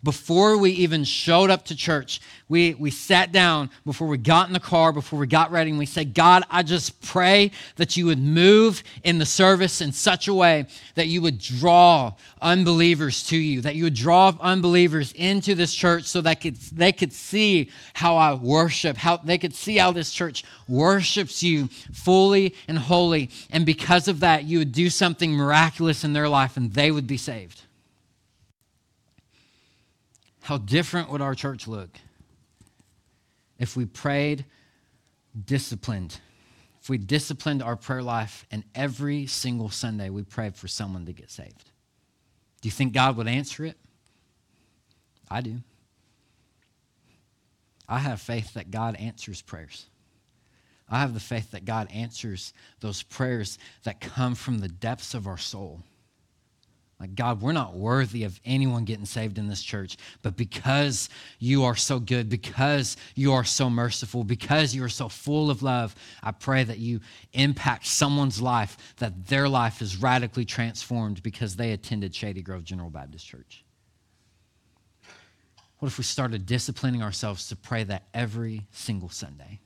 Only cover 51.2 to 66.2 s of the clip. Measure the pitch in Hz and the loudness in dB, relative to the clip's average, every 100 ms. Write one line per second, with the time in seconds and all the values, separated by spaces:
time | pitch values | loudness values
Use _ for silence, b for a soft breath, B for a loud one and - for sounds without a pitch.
51.2 | - 117 107 98 95 113 107 107 117 - | -8 -10 -10 -14 -8 -8 -8 -10 -12 -12
52.2 | 113 95 - _ b b 110 101 - - | -12 -12 -14 _ b b -12 -12 -14 -8
53.2 | 127 123 101 - b b - 104 - - | -6 -4 -8 -12 b b -14 -12 -12 -6
54.2 | 127 120 - 117 98 90 113 120 - 127 | -4 -4 -6 -8 -8 -10 -10 -10 -12 -12
55.2 | 98 87 - 101 95 80 - _ _ _ | -12 -12 -12 -14 -16 -18 -20 _ _ _
56.2 | _ _ _ _ _ _ _ _ 92 98 | _ _ _ _ _ _ _ _ -16 -6
57.2 | 120 113 117 160 113 87 107 131 123 117 | -4 -2 -2 -4 -4 -6 -2 0 -2 -4
58.2 | 104 90 - 135 135 120 110 110 101 113 | -8 -10 -4 -2 0 -2 -4 -8 -8 -8
59.2 | 110 98 104 101 - 107 92 - B B | -8 -6 -8 -8 -10 -10 -10 -16 B B
60.2 | 110 87 113 - - 135 143 117 - B | -10 -6 -8 -6 -2 0 0 -4 -8 B
61.2 | B B 120 139 127 113 - 131 110 123 | B B 0 2 2 0 -2 -4 -2 -4
62.2 | 110 113 - - 139 143 135 - B - | -2 -6 -8 -2 0 0 -2 -8 B -2
63.2 | 139 131 117 - 131 117 117 - 110 123 | 2 2 0 -2 -2 -2 -4 -6 -8 -8
64.2 | 104 117 - 151 151 131 127 - 117 - | -6 -6 0 0 0 -2 -8 -8 -10 -10
65.2 | - 147 151 127 135 123 113 - B B | -4 -2 0 -2 -2 -4 -4 -10 B B